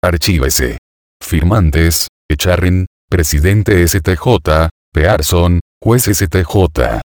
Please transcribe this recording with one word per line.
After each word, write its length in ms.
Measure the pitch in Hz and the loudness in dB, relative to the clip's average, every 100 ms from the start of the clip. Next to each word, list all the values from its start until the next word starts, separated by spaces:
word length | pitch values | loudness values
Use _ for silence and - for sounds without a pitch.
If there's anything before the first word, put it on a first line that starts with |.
Archívese. 760 | 92 82 - 87 67 - 64 53 _ _ _ _ | -2 -2 -2 -2 0 -2 -4 -6 _ _ _ _
Firmantes, 840 | - 85 82 110 85 71 82 80 - _ _ | -6 -2 0 2 2 2 0 0 -6 _ _
Echarren, 600 | 73 92 87 90 92 92 _ _ | -4 0 0 0 -2 -4 _ _
presidente 720 | 87 80 76 82 104 107 98 | -2 0 0 2 2 2 2
S 180 | 85 98 | 2 0
T 140 | 82 90 | -2 -2
J, 540 | - 110 - 78 82 _ _ | 0 0 0 0 0 _ _
Pearson, 680 | - 85 110 - 90 87 87 - _ | 0 2 0 0 0 2 0 -2 _
juez 280 | 107 120 120 | 0 0 0
S 200 | 104 92 | -2 0
T 160 | 92 | -2
J. 580 | 87 104 87 - 62 55 | 0 0 0 0 -2 -2